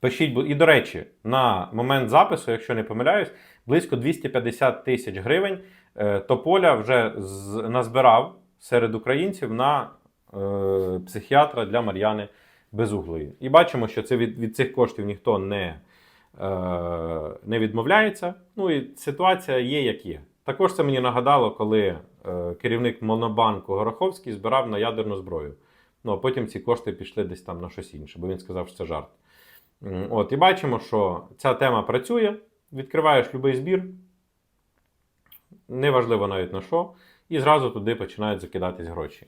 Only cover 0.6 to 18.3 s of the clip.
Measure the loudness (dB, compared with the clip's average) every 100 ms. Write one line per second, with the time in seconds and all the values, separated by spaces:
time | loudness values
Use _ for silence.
0.6 | 8 8 6 -8 -14 _ -2 2 4 2
1.6 | -2 -4 0 0 4 4 4 2 -2 -4
2.6 | -2 -4 -4 -2 2 2 0 -8 -20 _
3.6 | 0 0 2 -2 -2 -2 -2 -2 -2 2
4.6 | 0 2 -2 -2 -2 -8 0 0 0 -4
5.6 | -12 _ _ -4 -2 -2 0 -2 2 4
6.6 | 6 4 4 2 2 -2 -10 -10 -8 -6
7.6 | -2 -2 0 6 8 8 4 -8 _ _
8.6 | 0 2 2 -2 -2 0 0 -4 -6 0
9.6 | 2 2 -2 -12 _ _ _ -8 -4 -2
10.6 | 2 2 0 -4 -6 -12 0 2 4 0
11.6 | -2 -2 -2 0 0 -2 -6 _ _ _
12.6 | _ -4 -2 -2 -4 -8 -8 -10 2 4
13.6 | 4 0 -4 -4 -2 0 0 -2 -8 -2
14.6 | -2 0 -2 0 -8 -6 -2 0 0 -4
15.6 | -6 -8 _ _ _ _ _ -10 -6 -4
16.6 | -4 -4 -4 -6 -4 -6 -8 -12 -6 -2
17.6 | 0 -2 2 2 2 -2 -8